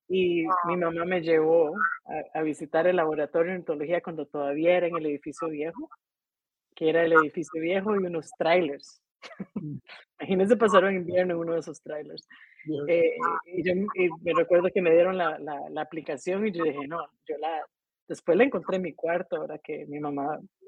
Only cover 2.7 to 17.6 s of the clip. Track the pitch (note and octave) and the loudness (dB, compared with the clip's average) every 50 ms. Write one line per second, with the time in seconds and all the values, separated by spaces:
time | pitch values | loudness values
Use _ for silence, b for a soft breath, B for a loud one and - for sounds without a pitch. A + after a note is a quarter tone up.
2.7 | - D#3+ E3 F3+ F3+ F3+ D#3+ D#3 D#3 D3 D3 C#3+ - E3+ E3 F3 F#3+ F3+ E3+ - | 0 2 2 4 4 2 2 0 0 -2 -2 0 2 0 0 0 0 -6 -4 -6
3.7 | D#3+ D3 D3+ D3 F3 F3 - - E3 D#3 D3 - - D3 C#3+ C#3+ C#3+ D3+ D#3+ E3+ | -6 -4 -4 -2 -2 -2 -2 -4 -8 -10 -10 -8 -6 -4 -4 -2 -2 0 2 4
4.7 | F3+ F3+ F3 E3+ E3+ E3 D#3 D#3 D3 C#3 - D#3 C#3 - E3+ E3 D#3 D3 D3 E3 | 4 4 2 0 -2 -2 -4 -4 -4 -4 -6 -10 -10 -8 -6 -6 -6 -6 -6 -8
5.7 | E3+ A3 D4+ - - - _ _ _ _ _ _ _ _ _ _ _ _ _ _ | -8 -10 -14 -16 -18 -20 _ _ _ _ _ _ _ _ _ _ _ _ _ _
6.7 | _ - E3 D#3 D#3 E3 E3+ E3 E3 D#3+ D#3 D3 - F#3 D#3 - - D#3+ D#3+ E3 | _ -2 0 2 4 4 4 6 6 6 6 4 0 -6 -8 -8 -6 -6 -4 -2
7.7 | F#3 G3 F#3+ A3 G#3 G3+ F#3 F3+ E3+ E3 D#3 - - - F3 D#3+ E3+ F3+ F3 D3 | -2 -2 0 0 0 0 -2 -2 -4 -6 -8 -8 -6 -2 0 2 4 4 2 0
8.7 | C#3+ C#3 - - - _ _ _ _ _ - - - - F#3+ - - G#3+ E3+ D3+ | -2 -6 -12 -18 -20 _ _ _ _ _ -20 -18 -14 -14 -14 -12 -10 -10 -10 -10
9.7 | C#3+ C3 - B B B B B _ - D3 D3 F#3+ F#3 F#3+ G3+ A#3+ G#3 A#3 G#3+ | -10 -12 -14 B B B B B _ -10 -4 -2 2 2 4 4 4 4 4 6
10.7 | G3 G3 F3+ G3 G3 F#3 F3 E3 F3 F3+ F3+ F#3 F3 E3+ E3 E3+ E3 E3 D3+ - | 6 6 6 6 2 -2 -2 -2 0 0 2 2 0 -2 -2 -2 -2 -4 -4 -6
11.7 | D3+ - - - D3+ D3+ D3+ D3 D#3+ D#3+ - _ B B B B B B B D#3 | -10 -14 -12 -10 -10 -10 -10 -12 -14 -18 -18 _ B B B B B B B -8
12.7 | D#3 C#3 D3 D3 E3+ E3+ E3 E3 D#3+ - - F3 E3+ E3 - E3+ F3+ F#3 D#3 F#3 | -6 -4 -2 2 2 4 4 2 2 0 0 0 0 -2 -4 -6 -6 -4 0 0
13.7 | F3+ F#3 G3 G#3 - F#3 F#3 F3 D#3+ D#3+ E3 E3+ E3 E3 E3 - F3+ F3 F3 F#3 | 0 0 0 -2 0 0 0 0 0 -2 -4 0 2 2 2 4 4 4 4 4
14.7 | - G#3 F#3 E3+ D#3+ E3+ F3 F#3 F#3+ F#3 F3 D#3+ D#3 D3+ D3+ D3+ D3 C#3+ C#3+ D3+ | 2 2 4 6 6 6 6 4 2 0 -2 -2 -2 -4 -8 -8 -8 -8 -10 -10
15.7 | D3+ D3+ D3+ D3+ - D#3+ D3+ - D#3 B2+ - F3+ F3+ G3 G#3+ A3 F#3 E3+ E3 D#3 | -8 -8 -8 -8 -8 -10 -8 -8 -8 -6 -4 -4 -2 -2 -2 -2 -2 -2 -2 -2
16.7 | C3+ C#3+ C#3+ C#3 E3 E3+ D3+ - _ _ _ - D3+ C#3+ D3+ D#3 E3 D#3 | -2 -2 -6 -8 -8 -8 -10 -10 _ _ _ -10 -8 -6 -6 -6 -6 -6